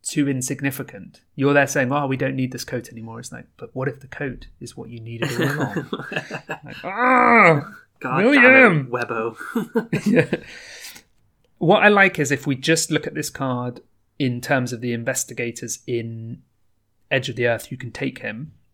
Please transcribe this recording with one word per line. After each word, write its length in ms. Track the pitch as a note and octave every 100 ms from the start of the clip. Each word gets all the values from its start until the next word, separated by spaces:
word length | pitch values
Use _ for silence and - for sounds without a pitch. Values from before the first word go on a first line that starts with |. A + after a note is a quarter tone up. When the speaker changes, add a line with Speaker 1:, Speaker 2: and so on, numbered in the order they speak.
Speaker 1:
too 260 | - - C#3+
insignificant." 920 | C3 B2+ C3 C#3 C3+ C3 G2+ - _ _ -
You're 180 | C3+
there 120 | C#3+ C3+
saying, 260 | D3+ B2+
"Oh, 140 | C#3+ C#3
we 100 | C3
don't 180 | C3+ C3+
need 160 | B2+
this 140 | C3 -
coat 240 | B2 A2+
anymore." 300 | A#2 A2+ A2+
It's 100 | -
like, 140 | A#2+ - _
"But 180 | -
what 140 | C3 C3+
if 140 | C3
the 60 | -
coat 400 | - C#3+ B2 - _
is 160 | B2 -
what 140 | A#2+
you 100 | A#2
needed 320 | A2+ A#2 D#3+
all 240 | C3+ D3+ D3
along?" 340 | C3+ - C3 -
Speaker 2:
<laughs> 120 | C3 - - - - D#3 D3
Speaker 1:
Like, 180 | -
"Ah, 920 | F3+ G3 B3 B3+ B3 A#3 F#3 D3 - - _ _
Speaker 2:
God 240 | B2+ C3 A3
Speaker 1:
William!" 180 | C#4+
Speaker 2:
damn 360 | B3 C4 A#3+ D#3+ B2+
it, 40 |
Webbo. 1120 | B2 A#2+ A#2 A2+ A2 - A#3 F#3+ A3+ - - G#3+
<laughs> 0 |
Speaker 1:
<laughs> 0 |
Yeah. 340 | F#3 D#3 - - - - - - - _ _ _ _ _ _
What 260 | D#3+ G3+
I 60 | G3+
like 300 | G#3 F#3+ F#3
is 120 | C3+
if 160 | C#3 -
we 80 | C3
just 340 | D#3 D#3+ -
look 140 | D3+ -
at 80 |
this 160 | D3 D3
card 520 | - C3+ B2 B2 A#2+ _ _ _ _
in 240 | C3+ A#2+
terms 300 | - C#3 B2
of 100 | A#2+
the 120 | A#2+
investigators 880 | A#2 A#2 B2+ - B2 A#2 A#2 A#2 - -
in 540 | A#2 A2+ A2+ A2+ - _ _ _ _ _ _ _
Edge 180 | C#3 B2+
of 60 | A#2+
the 120 | A#2+
Earth, 240 | A2+ -
you 60 | B2+
can 140 | B2
take 280 | - C#3 -
him. 340 | A2 A2 D#3 - _